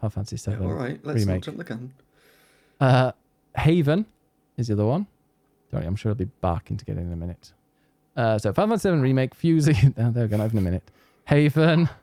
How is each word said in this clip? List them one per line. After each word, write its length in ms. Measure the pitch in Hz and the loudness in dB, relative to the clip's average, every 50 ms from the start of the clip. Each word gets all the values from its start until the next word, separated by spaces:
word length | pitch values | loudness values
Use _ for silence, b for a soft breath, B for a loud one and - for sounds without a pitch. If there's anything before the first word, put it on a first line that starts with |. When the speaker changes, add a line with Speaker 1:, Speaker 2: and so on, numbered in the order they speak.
Speaker 1:
Final 100 | - 107 | -6 -6
Fantasy 240 | - - 104 - - | -4 -6 -6 -6 -8
Speaker 2:
Yeah, 180 | 110 - - 104 | -8 -6 -6 -4
Speaker 1:
seven 100 | 104 95 | -2 -2
Speaker 2:
all 80 | 90 - | -4 -2
right, 260 | 160 127 120 156 - - | -4 -4 -6 -6 -8 -8
let's 180 | 147 151 117 104 | -4 -2 0 0
not 40 | 98 | 2
Speaker 1:
Remake. 140 | 92 90 87 | 0 -2 -4
Speaker 2:
jump 120 | - - | -8 -10
the 80 | - 170 | -12 -10
gun. 300 | - 113 113 123 131 135 _ _ _ b b b b b b b b b b b b b b | -10 -10 -10 -12 -14 -18 _ _ _ b b b b b b b b b b b b b b
Speaker 1:
Uh, 340 | 139 131 127 127 127 127 - - _ _ _ _ _ _ - | 2 4 4 4 2 0 -2 -8 _ _ _ _ _ _ -6
Haven 480 | - - 151 165 180 151 139 156 185 220 - _ _ _ _ _ _ _ _ _ - | 0 2 4 4 4 4 2 2 0 -2 -4 _ _ _ _ _ _ _ _ _ -6
is 80 | 117 | -2
the 80 | 120 107 | -2 0
other 100 | 101 104 | 0 2
one. 220 | 107 131 180 208 - _ _ _ _ _ _ _ _ _ _ _ _ | 2 0 0 -4 -6 _ _ _ _ _ _ _ _ _ _ _ _
Don't 100 | - - | -8 -6
worry, 60 | - | -4
I'm 100 | 82 98 | -4 -6
sure 140 | 104 - 110 | -4 -2 -4
he'll 60 | 104 | -2
be 120 | 113 - - - _ - | -2 -4 -6 -6 _ -4
barking 340 | 92 85 - - - 110 | -2 -2 -4 -6 -8 -10
to 80 | 101 - | -8 -8
get 140 | - 101 90 | -8 -8 -8
in, 80 | 85 | -6
in 60 | 87 87 | -8 -8
a 40 | |
minute. 380 | 82 85 87 87 - - - _ _ _ _ _ _ _ _ _ _ _ _ _ - | -8 -8 -10 -10 -14 -18 -20 _ _ _ _ _ _ _ _ _ _ _ _ _ -2
Uh, 180 | 120 113 110 104 | 0 0 0 0
so 140 | - - - | 0 -2 0
Final 180 | - 196 220 | 0 0 0
Fantasy 120 | 233 202 - | 0 0 0
seven 180 | 202 175 156 | 0 2 2
Remake, 340 | 131 131 131 131 131 131 - | 2 2 2 2 0 -2 -4
Fusey. 600 | _ - 165 165 160 147 156 151 101 131 139 - | _ 0 2 2 4 4 4 4 4 4 2 2
<laughs> 40 | - | 2
Oh, 120 | 113 120 | -2 -2
there 140 | 117 120 117 | 0 0 -2
we 40 | 107 | 0
go, 80 | 104 | 0
not 100 | 107 107 | 0 0
even 120 | 110 113 107 | 0 0 0
a 40 | 95 | 0
minute. 280 | 87 87 90 - - b b b b b b b | 0 -2 -4 -6 -10 b b b b b b b
Haven. 640 | - 147 147 151 147 131 156 156 165 165 160 170 143 - - | 0 2 4 4 2 2 2 2 4 4 2 2 0 -2 -8